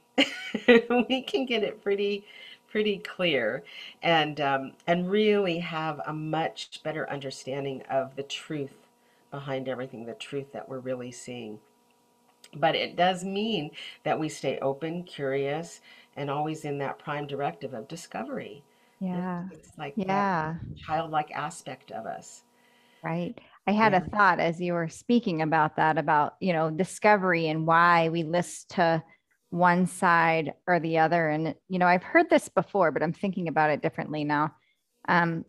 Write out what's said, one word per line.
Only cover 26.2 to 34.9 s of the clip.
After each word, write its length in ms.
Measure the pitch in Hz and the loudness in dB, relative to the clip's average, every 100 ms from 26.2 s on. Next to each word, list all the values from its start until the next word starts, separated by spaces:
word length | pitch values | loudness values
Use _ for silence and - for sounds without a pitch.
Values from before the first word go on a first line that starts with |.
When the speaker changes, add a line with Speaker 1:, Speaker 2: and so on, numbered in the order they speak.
| 147 - | 2 0
Speaker 2:
you 120 | 190 | -2
know, 160 | 160 160 | 0 0
discovery 800 | 156 185 - 214 208 185 170 160 | 0 -4 2 4 6 4 2 0
and 180 | 160 160 | 0 4
why 420 | 165 175 170 165 | 6 6 6 4
we 140 | 165 | 0
list 480 | 156 175 170 - - | 0 0 -2 -6 -6
to 340 | - 165 165 - _ _ _ _ | 0 2 2 -2 _ _ _ _
one 360 | 170 175 175 180 | 2 4 4 2
side 680 | - 185 170 165 160 147 - - | 2 4 6 4 2 -2 -4 0
or 140 | 175 | 0
the 180 | 160 160 | 2 2
other. 300 | 160 170 160 | 4 4 2
And, 260 | 151 160 - - | 0 -2 -6 -6
you 100 | 185 | 2
know, 80 | 180 | 4
I've 160 | 180 | 4
heard 260 | - 330 339 | 4 2 6
this 180 | 311 - | 4 2
before, 420 | - - 202 160 | -2 0 2 2
but 120 | 131 | 2
I'm 100 | 156 | -2
thinking 360 | 156 202 185 165 | -2 -4 -4 -2
about 220 | 147 151 | 2 2
it 120 | 143 | 2
differently 420 | 160 - 160 151 | -2 -4 -6 -4
now. 300 | 147 147 151 - _ _ _ | 0 0 0 -4 _ _ _